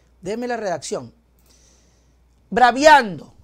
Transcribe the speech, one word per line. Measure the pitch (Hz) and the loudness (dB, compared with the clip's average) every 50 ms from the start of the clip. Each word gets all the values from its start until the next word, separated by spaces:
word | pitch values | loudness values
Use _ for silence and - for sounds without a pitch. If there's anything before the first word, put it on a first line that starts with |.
| _ _ _ _ - | _ _ _ _ -12
Déjeme | 175 214 233 247 | -12 -10 -8 -8
la | 240 240 | -8 -8
redacción. | 226 220 190 170 147 - - 214 165 127 113 - _ _ _ _ _ _ _ _ _ _ _ _ _ _ _ _ _ _ _ _ _ _ _ _ _ _ _ | -8 -8 -8 -8 -8 -10 -10 -12 -12 -12 -14 -20 _ _ _ _ _ _ _ _ _ _ _ _ _ _ _ _ _ _ _ _ _ _ _ _ _ _ _
Braviando. | 190 202 247 247 233 262 294 311 302 277 247 208 170 135 - - _ _ | 0 2 2 2 2 4 6 6 6 6 4 0 -8 -12 -16 -20 _ _